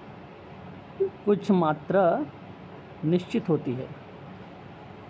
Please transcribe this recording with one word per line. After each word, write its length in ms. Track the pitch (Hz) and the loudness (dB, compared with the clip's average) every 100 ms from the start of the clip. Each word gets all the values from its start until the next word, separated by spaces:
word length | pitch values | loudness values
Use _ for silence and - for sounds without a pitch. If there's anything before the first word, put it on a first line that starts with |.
| - - - - - - - - - - 381 - - | -16 -16 -16 -16 -16 -14 -14 -14 -12 -2 -2 0 2
कुछ 260 | 202 - | 4 6
मात्रा 760 | 190 156 151 - 190 175 208 302 - - - - - - - 151 | 6 6 4 2 6 6 6 0 -6 -16 -16 -16 -16 -16 -4 2
निश्चित 440 | 175 180 233 - | 2 2 0 2
होती 240 | 151 135 | 2 2
है। 140 | 123 131 - - - - - - - - - - - - | -4 -6 -10 -16 -16 -16 -16 -16 -16 -16 -16 -16 -16 -16